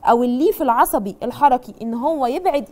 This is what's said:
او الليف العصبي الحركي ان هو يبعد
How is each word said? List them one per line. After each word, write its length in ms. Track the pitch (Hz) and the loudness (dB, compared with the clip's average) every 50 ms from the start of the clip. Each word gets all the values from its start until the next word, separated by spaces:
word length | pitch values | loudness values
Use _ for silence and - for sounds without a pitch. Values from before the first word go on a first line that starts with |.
| - | 0
او 180 | - 233 240 247 | 2 2 4 2
الليف 400 | 247 240 254 302 392 392 - 320 | 0 0 2 0 0 0 0 0
العصبي 540 | 262 226 247 311 - - 294 202 196 185 - - | 0 2 2 2 2 0 -2 -4 -6 -8 -8 -8
الحركي 520 | 233 240 - 294 285 254 247 254 - 196 - 214 | -10 -2 0 2 2 2 2 0 -8 -14 -10 -8
ان 120 | 233 226 | -8 -6
هو 320 | 233 240 302 330 294 262 | -2 -2 -2 0 0 -2
يبعد 420 | 247 262 330 370 370 302 285 214 - | -2 -2 -2 -2 -2 -2 -2 -4 -6